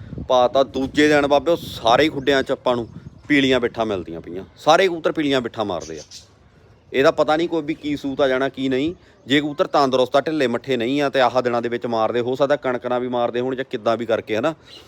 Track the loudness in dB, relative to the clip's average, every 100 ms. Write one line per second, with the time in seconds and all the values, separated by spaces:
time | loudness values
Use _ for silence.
0 | -14 -8 0 2 4 2 0 -2 -2 2
1 | 4 4 4 2 2 -2 -4 -2 2 4
2 | 2 0 0 0 0 -2 -2 -2 -4 -12
3 | -20 -12 -2 2 4 2 0 -2 -4 -4
4 | -6 -12 -12 -14 -14 -2 4 4 4 0
5 | -2 -2 0 0 -2 -4 -4 -4 -8 -14
6 | -16 -20 -20 _ _ _ _ _ _ 2
7 | 2 2 0 0 -2 -4 -4 -6 -6 -6
8 | -4 0 0 0 -2 -4 -2 -2 -4 -8
9 | -16 _ -2 0 0 -2 0 2 2 2
10 | 2 0 0 0 0 -2 -4 -2 -2 0
11 | 0 2 2 2 0 0 -2 -4 -2 0
12 | 0 0 -2 0 0 0 -2 -4 -4 -4
13 | -2 -2 -2 -2 -4 -6 -8 -4 -2 -2
14 | 0 -2 -2 -2 -2 -4 -12 -20